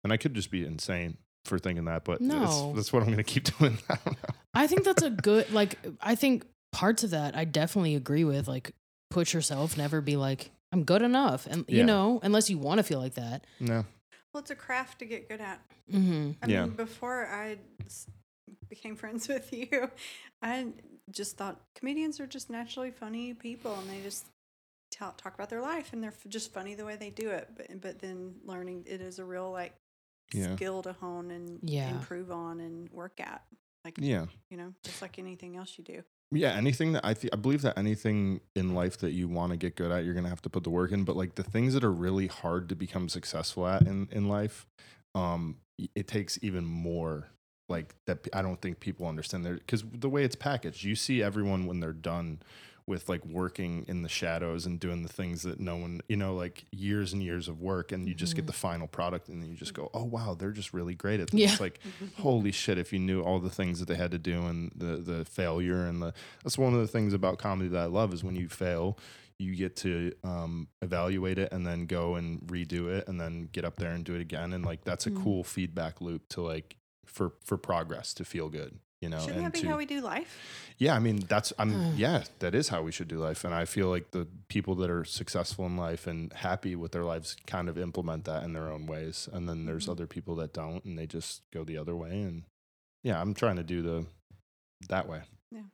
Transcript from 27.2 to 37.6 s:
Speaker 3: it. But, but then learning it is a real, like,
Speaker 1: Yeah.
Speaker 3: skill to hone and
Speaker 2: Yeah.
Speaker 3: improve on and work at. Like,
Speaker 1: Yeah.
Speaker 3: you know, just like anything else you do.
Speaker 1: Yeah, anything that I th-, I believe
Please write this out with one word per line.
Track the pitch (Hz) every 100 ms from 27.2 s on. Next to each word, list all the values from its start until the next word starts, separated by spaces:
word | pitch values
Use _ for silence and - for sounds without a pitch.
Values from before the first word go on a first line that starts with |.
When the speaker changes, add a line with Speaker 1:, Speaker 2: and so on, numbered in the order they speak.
| 220
Speaker 3:
it. | 185 - 220
But, | - 190
but | 190 -
then | 190 185 185 180
learning | - 180 180 180 175
it | 190
is | 185 185
a |
real, | 185 180 185
like, | 185 175 - _ _ _ _ _
Speaker 1:
Yeah. | - 92 95
Speaker 3:
skill | 190 190
to | 180
hone | 185 180 175 175
and | 175 175 175
Speaker 2:
Yeah. | 165 147 131
Speaker 3:
improve | 127 131 175 180
on | 170 170 165
and | 165 165 170
work | 185 180 -
at. | - - _ - _ _
Like, | 165 -
Speaker 1:
Yeah. | 139 101 82 - _
Speaker 3:
you | 175
know, | 180 185
just | - -
like | 190 190
anything | 185 180 180 175
else | 185 -
you |
do. | 170 165 - _ _
Speaker 1:
Yeah, | 147 143
anything | 95 131 127 160
that | 156 107
I |
th-, | 110 123
I | 107
believe | 123 143